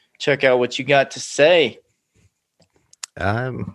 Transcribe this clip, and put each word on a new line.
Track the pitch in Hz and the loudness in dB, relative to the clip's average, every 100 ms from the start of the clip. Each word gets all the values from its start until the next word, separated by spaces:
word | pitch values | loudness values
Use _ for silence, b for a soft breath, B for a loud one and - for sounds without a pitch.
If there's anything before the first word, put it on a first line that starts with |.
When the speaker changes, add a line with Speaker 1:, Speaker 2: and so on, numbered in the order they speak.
| _ _ | _ _
Speaker 1:
check | - 135 | -4 0
out | 135 127 | 2 2
what | 123 - | 0 -4
you | |
got | 123 139 131 | 0 0 0
to | - | -6
say? | - - 147 175 127 - _ _ _ _ _ _ _ _ _ _ _ _ - - | -10 2 4 4 2 -4 _ _ _ _ _ _ _ _ _ _ _ _ -20 -8
Speaker 2:
Um, | 92 110 127 120 110 | -4 -4 -6 -8 -12